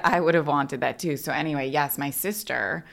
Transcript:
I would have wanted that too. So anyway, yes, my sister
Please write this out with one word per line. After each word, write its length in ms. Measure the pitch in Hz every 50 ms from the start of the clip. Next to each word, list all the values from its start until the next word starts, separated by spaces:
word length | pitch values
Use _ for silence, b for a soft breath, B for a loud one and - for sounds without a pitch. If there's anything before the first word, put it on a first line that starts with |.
| -
I 180 | 170 175 175
would 140 | 170 165 165
have 120 | 165 147
wanted 340 | 147 147 143 139 135 139 123
that 180 | 135 127 - -
too. 200 | - 165 143 131
So 140 | - - 131
anyway, 360 | 143 160 160 151 139 131 135
yes, 300 | 139 147 143 139 - -
my 100 | 143 143
sister 800 | 135 - - 196 208 214 - - 127 123 104 95 - 165 160 B